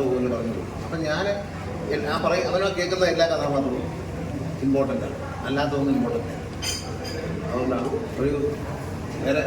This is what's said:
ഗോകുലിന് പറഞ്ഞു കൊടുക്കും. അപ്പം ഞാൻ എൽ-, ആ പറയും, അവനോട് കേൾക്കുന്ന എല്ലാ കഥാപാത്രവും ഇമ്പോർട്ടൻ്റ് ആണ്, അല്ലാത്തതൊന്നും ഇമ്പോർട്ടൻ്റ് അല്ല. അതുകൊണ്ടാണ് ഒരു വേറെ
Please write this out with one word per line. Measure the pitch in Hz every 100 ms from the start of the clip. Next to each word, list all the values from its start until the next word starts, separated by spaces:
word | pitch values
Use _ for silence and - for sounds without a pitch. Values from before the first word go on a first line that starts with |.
| 131
ഗോകുലിന് | 123 123
പറഞ്ഞു | 113 113
കൊടുക്കും. | 98 92 - -
അപ്പം | 160 156
ഞാൻ | 156 202 202 202 - - - 156
എൽ-, | 147 147
ആ | 165
പറയും, | 165 180 170
അവനോട് | 185 196 180
കേൾക്കുന്ന | 180 180 175
എല്ലാ | 160 165
കഥാപാത്രവും | 151 143 139 131 123 - - - - - 131 - - 135
ഇമ്പോർട്ടൻ്റ് | 139 131 120 -
ആണ്, | - - - 131
അല്ലാത്തതൊന്നും | 139 147 143 139 123
ഇമ്പോർട്ടൻ്റ് | 117 117 -
അല്ല. | - - - - - - - - - - - -
അതുകൊണ്ടാണ് | 123 127 120 135 151 - 123
ഒരു | 139 143 - - - - - - - -
വേറെ | 135 151